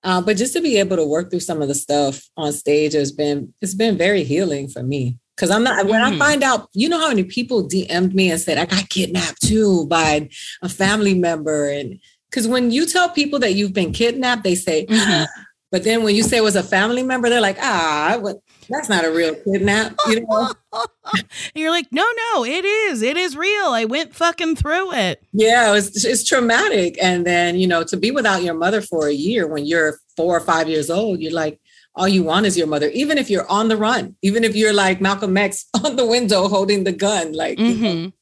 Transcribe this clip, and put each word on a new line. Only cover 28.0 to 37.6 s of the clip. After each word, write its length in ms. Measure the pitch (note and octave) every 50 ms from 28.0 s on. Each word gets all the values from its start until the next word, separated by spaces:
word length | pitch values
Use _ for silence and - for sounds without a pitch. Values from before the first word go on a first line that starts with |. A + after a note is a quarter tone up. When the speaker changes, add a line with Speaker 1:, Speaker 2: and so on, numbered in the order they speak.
| - A3+
Speaker 1:
without 320 | C4+ C#4+ A#3 G#3+ G3 F3+
your 120 | F3+ F3 E3
mother 280 | D#3+ E3 F3+ G#3 G#3+
for 260 | - - F3+ D#3+ D3+ D3
a 40 | D3
year 320 | C#3 D3 F#3 A#3+ A#3 F3
when 180 | D3+ D#3 D3 C#3+
you're 340 | D3 E3 E3+ D#3+ D3+ D3 - _ _ _ -
four 180 | D#3+ F3 F3+
or 40 | E3
five 280 | E3+ - E3+ D#3+ D#3+ D#3
years 220 | D#3+ D#3 C#3+ D3+
old, 300 | E3 F#3+ A3 A3 F#3 E3+
you're 120 | D#3+ D#3+
like, 260 | E3 E3+ D#3+ D#3 D#3 _ _ _ _ _ _ _ _
all 100 | - F#3
you 160 | G3 G3+ F#3+
want 240 | F3 D#3+ D#3+ F#3+ G#3+
is 100 | G3+ F#3
your 120 | F3 E3 D3+
mother. 200 | D3+ D3 D3 D3
Even 280 | - A#3+ C#4+ D4 D#4 C#4+
if 100 | B3+ -
you're 220 | G3+ F3+ - -
on 160 | G3 G3+ A3
the 100 | A3+ A3
run, 380 | G#3 G#3+ G#3+ B3 A3+ - - - _
even 220 | - G3 G3 A#3 A3+
if 100 | A3 G#3+
you're 180 | G#3 A3 G#3+
like 280 | G#3 G3+ G3 F#3+ F#3 F#3
Malcolm 360 | F#3+ G3 G3 G3 A3 F#3+ F#3
X 300 | G3 G#3 G3 G3 - - _ -
<laughs> 100 | A#3 -
on 120 | D4+ B3
the 100 | B3 B3+
window 400 | A3+ A#3 B3 B3 G3 G#3+ F#3+ F#3
holding 380 | G3+ G3+ G3 G3 G3 G#3 G3 F#3
the 80 | G3
gun, 400 | F3+ D#3+ G3 G3 G#3+ F#3+ E3 D#3+
like, 260 | D#3 D#3 D#3+ D#3+ -
you 160 | -